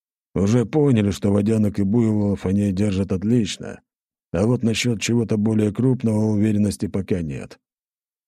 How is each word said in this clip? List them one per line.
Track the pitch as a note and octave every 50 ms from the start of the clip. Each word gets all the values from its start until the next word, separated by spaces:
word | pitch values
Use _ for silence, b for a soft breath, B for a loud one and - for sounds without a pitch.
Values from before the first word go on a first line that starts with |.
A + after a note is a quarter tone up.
| _ _ _ _ _ _ _
Уже | E2 F#2+ G2 A2+ B2 A2+
поняли, | G2+ - D#3 D3 C#3+ B2+ A2 G#2 G2+
что | F#2 - - G2+
водянок | G2+ G#2 G2+ G#2+ A2 A2 G#2+ G2+ G2+ G2+
и | G2+
буйволов | F#2+ G#2 A#2+ A2+ A2 G#2+ G#2 G#2 G2+ G2 F#2 - F#2+
они | F#2+ G2+ G2+ G2+
держат | F#2+ F#2 G#2 G#2+ F#2+ F#2 G2 -
отлично, | G2 F2+ G2+ G#2+ A#2+ B2 G#2+ F2 - - - G#2 - - _ _ _ _ _ _ _ _ _ _
а | - E2+ G2+
вот | A2+ B2 - -
насчет | A2+ G#2+ - - B2 A#2 G2
чего-то | - - A#2 A#2+ A2+ G2 A2+ G#2
более | G#2 A2 A2 G#2+ G#2+ G#2
крупного | G2+ - A#2 C3 B2+ B2 - A2+ G#2+ G#2+ A2
уверенности | G#2+ G#2+ G2+ G#2 A2 G#2+ G#2 G#2 G2+ F#2 - G#2+ F#2
пока | - G2+ F2+ - G#2+ F2+
нет. | E2 D2+ C#2 - - - - - _ _ _ _ _ _ _ _ _ _ _ _ _